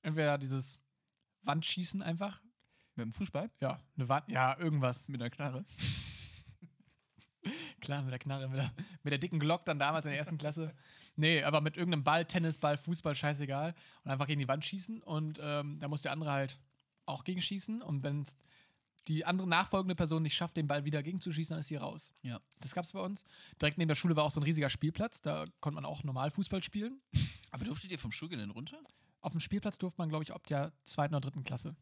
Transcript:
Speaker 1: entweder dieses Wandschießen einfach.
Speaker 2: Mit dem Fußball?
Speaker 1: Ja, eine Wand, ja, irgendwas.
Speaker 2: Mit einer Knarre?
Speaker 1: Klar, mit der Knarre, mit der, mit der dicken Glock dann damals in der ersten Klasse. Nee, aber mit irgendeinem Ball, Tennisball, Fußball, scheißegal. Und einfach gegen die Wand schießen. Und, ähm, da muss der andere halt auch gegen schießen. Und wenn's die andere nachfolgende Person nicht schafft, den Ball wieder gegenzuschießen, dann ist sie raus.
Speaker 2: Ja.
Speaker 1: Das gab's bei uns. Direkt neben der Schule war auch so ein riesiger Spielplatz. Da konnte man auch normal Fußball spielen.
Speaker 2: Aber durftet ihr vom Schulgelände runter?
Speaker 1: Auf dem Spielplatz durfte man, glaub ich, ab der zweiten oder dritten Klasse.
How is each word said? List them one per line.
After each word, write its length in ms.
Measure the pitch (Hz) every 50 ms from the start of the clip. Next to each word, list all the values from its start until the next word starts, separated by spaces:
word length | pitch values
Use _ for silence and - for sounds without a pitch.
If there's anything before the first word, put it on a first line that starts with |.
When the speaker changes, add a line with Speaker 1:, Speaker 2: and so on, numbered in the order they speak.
Speaker 1:
entweder 360 | - 156 156 160 151 147 143 143
dieses 400 | 135 131 135 135 131 - - _ _ _ _ _ _ _ _ _ _ _ _ _ -
Wandschießen 580 | - 143 165 160 - - 185 180 170 - 196
einfach. 400 | 190 170 170 165 202 202 190 - _ 233 _ _ _ _ _ _ _ _ _
Speaker 2:
Mit 100 | - 117
dem 80 | 110 113
Fußball? 380 | - - - - 143 190 226 _ _
Speaker 1:
Ja, 200 | 139 131 131 - - _ _
eine 140 | - 131 120
Wand, 180 | 135 147 147 -
ja, 280 | 220 127 131 131 135
irgendwas. 500 | - 175 160 151 143 131 123 123 - -
Speaker 2:
Mit 140 | - 139 120
einer 80 | 117 120
Knarre? 340 | - - 143 143 127 131 202 - - - - - - - - - - - - - - - - - - _ - - _ _ _ _ _ _ _ _ _ - - _ _ _ - 196 269 330 330 294 - -
Speaker 1:
Klar, 220 | - - 143 143
mit 100 | 139 131
der 80 | 131 127
Knarre, 300 | - 139 135 139 135 131
mit 80 | 131
der, 140 | 135 135 113 117 - 190 - 185 - _
mit 80 | 147
der 80 | 143 139
dicken 200 | 165 180 180 156
Glock 240 | 147 156 165 180 -
dann 140 | 180 156 143
damals 260 | 139 143 156 160 139
in 40 | 151
der 80 | 139
ersten 200 | 143 151 175 165
Klasse. 360 | 143 147 151 147 165 160 156 - - - - - - - - _
Nee, 280 | - 151 160 170 147 139
aber 180 | 147 147 151
mit 160 | 147 156 -
irgendeinem 260 | - 175 175 170 156 131
Ball, 220 | 147 156 165 170
Tennisball, 520 | - - 185 165 165 151 - - 147 147
Fußball, 380 | 147 - 165 170 160 - 160 143
scheißegal. 580 | 131 - 147 147 139 147 135 135 139 151 170 165 - - - - - _
Und 80 | 139
einfach 160 | 135 135 143
gegen 120 | 139 151 143
die 80 | 135
Wand 180 | 127 135 151 147
schießen. 360 | - - 196 180 - 220 226 -
Und, 360 | - 160 151 156 156 156 151
ähm, 380 | 151 147 147 147 143 147 147 151
da 80 | 147
muss 140 | 143 151 147
der 100 | - 135
andere 200 | 143 156 160 147
halt 280 | 139 139 139 131 - - _ _ _ _ _ _ _ _ _
auch 180 | - 139 139 -
gegen 160 | - 185 180
schießen. 420 | 175 - 202 196 - - 220 233
Und 220 | - - 151 139 131
wenn's 340 | 143 143 147 143 - - _ _ _ _ _ _ _ _ _ _ _ _ - _
die 160 | - 156 156 160
andere 240 | 165 185 185 190
nachfolgende 480 | 180 170 175 190 - - 190 190 185 180
Person 280 | - 175 151 160 160 160
nicht 120 | 151 -
schafft, 220 | - 175 165 -
den 100 | 170 156
Ball 160 | 139 143 147 143
wieder 180 | 151 147 151 139
gegenzuschießen, 500 | 156 185 185 - 180 156 151 165 156 165
dann 80 | 160
ist 60 | 147
sie 100 | - 151
raus. 360 | 143 135 - - 156 - - _ _ -
Speaker 2:
Ja. 180 | 127 120 - _ _ - _
Speaker 1:
Das 140 | - 135 -
gab's 160 | 180 175 -
bei 80 | - 196
uns. 240 | 185 185 202 - - _ - - - - - _
Direkt 160 | - 151 147
neben 100 | - 165
der 80 | 156 151
Schule 220 | - - 175 160
war 80 | 156 151
auch 60 | 151
so 100 | - 151
ein 20 | 143
riesiger 260 | 151 165 156 143 135
Spielplatz. 520 | - - - 156 165 - 208 233 - -
Da 240 | - 151 151 151 156 180 _ _
konnte 140 | - 147 147
man 100 | 156 139
auch 180 | 147 147 143 -
normal 280 | 143 127 127 135 151
Fußball 300 | - 202 196 - 202 190 -
spielen. 360 | - - 208 208 240 269 277 _ _ - - - - - - - -
Speaker 2:
Aber 120 | - 123 -
durftet 280 | 220 151 - - 185
ihr 80 | 180 147
vom 120 | - 113
Schulgelände 420 | - - 156 165 180 120 104 101 104
runter? 240 | 123 147 165 - 311 294 - _ _ _ _ _ _
Speaker 1:
Auf 100 | - 170
dem 80 | 165 165
Spielplatz 380 | - - 196 202 - 214 -
durfte 240 | - - 180 - -
man, 80 | 170 156
glaub 120 | 156 156 156
ich, 100 | - -
ab 120 | - -
der 260 | - 151 139 143 160 - _ _
zweiten 300 | - - - 147 143 156
oder 60 | 143 135 139
dritten 140 | - 143 131
Klasse. 320 | - 131 123 - 165 165 _